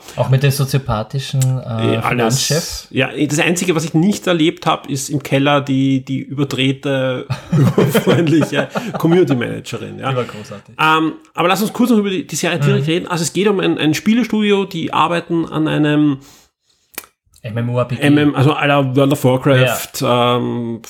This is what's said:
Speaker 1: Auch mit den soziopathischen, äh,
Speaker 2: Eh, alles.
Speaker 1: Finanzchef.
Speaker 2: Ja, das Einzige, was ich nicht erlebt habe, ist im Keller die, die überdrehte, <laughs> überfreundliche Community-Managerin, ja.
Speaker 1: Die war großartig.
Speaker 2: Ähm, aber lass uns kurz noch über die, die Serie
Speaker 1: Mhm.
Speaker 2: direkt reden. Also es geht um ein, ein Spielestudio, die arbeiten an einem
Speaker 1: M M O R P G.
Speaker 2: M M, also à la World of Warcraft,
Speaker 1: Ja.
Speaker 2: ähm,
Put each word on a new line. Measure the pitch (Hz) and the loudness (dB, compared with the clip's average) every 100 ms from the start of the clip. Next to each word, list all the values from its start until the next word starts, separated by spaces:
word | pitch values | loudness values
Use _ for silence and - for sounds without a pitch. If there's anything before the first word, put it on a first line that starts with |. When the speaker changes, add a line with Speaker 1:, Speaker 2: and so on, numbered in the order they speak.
| - - | -8 -4
Speaker 1:
Auch | 127 | 0
mit | 131 | 2
den | 139 | 2
soziopathischen, | 131 131 139 - 107 110 139 131 135 | 0 0 -2 -2 -4 -4 -8 -4 -2
äh, | 131 127 127 113 113 | 0 -2 -4 -2 0
Speaker 2:
Eh, | 117 | 0
alles. | 117 120 117 135 - | 0 0 0 0 0
Speaker 1:
Finanzchef. | 143 - - - | -2 -4 -10 -6
Speaker 2:
Ja, | 117 131 - 147 | -2 -2 -2 -2
das | 147 | 0
Einzige, | 160 175 180 170 | 0 0 0 -2
was | |
ich | 156 | 0
nicht | 160 185 202 - | 2 2 0 0
erlebt | 175 156 170 - | 2 0 0 -2
habe, | 151 - | -4 -4
ist | 139 - | -8 -4
im | 147 | -6
Keller | - 135 143 143 | -2 0 2 2
die, | 135 135 135 135 | 2 0 2 0
die | 131 131 | -2 -6
überdrehte, | 131 139 139 131 131 135 147 135 131 127 - 131 | -6 -4 -4 0 -2 -2 -2 -2 -2 -4 -8 -10
<laughs> | - 156 | -2 2
überfreundliche | 131 - 175 220 - 147 170 156 - 139 135 - 233 151 | 2 4 2 2 2 2 4 2 2 -2 -4 -6 -6 -2
Community-Managerin, | 160 175 151 135 113 110 110 110 104 101 | 4 4 4 2 -2 -6 -10 -12 -12 -8
ja. | 120 | -4
Speaker 1:
Die | 131 | -4
war | |
großartig. | 117 107 104 104 - 113 | -4 -10 -16 -18 -18 -2
Speaker 2:
Ähm, | 156 160 156 - - | 2 2 0 -4 -10
aber | - 175 | -2 0
lass | 190 | 0
uns | 214 | -2
kurz | - 240 | 0 2
noch | 226 | 4
über | 202 | 2
die, | 185 - | -2 -6
die | 151 | -4
Serie | 175 165 | -2 0
Speaker 1:
Mhm. | |
Speaker 2:
direkt | 143 135 143 | 2 2 0
reden. | 170 - | -2 -2
Also | 170 | -4
es | 165 | -2
geht | 170 214 | 0 0
um | 196 | 2
ein, | 170 160 | 0 0
ein | 147 | 0
Spielestudio, | 147 - 226 240 214 208 202 | 0 2 2 2 0 2 2
die | 190 170 - | 0 -6 -2
arbeiten | - 156 170 165 170 160 | 0 0 0 -2 -2 -2
an | 156 156 | -2 0
einem | 147 151 147 151 135 - - _ _ _ _ _ - - _ _ _ | 0 2 4 2 0 -8 -20 _ _ _ _ _ -20 -20 _ _ _
Speaker 1:
M | 120 110 | -10 -6
M | 120 | -4
O | 123 | -2
R | 120 | -2
P | |
G. | 120 | 0
Speaker 2:
M | 143 147 | 2 4
M, | 147 | 4
also | 135 135 | 2 2
à | 147 147 | 2 2
la | 143 135 127 | 2 2 2
World | 139 | 2
of | 143 | 2
Warcraft, | 127 131 143 131 127 110 - - | 2 2 2 4 2 0 -6 -4
Speaker 1:
Ja. | 127 123 123 123 | 0 2 2 2
Speaker 2:
ähm, | 120 120 117 113 - | -2 -4 -6 -8 -12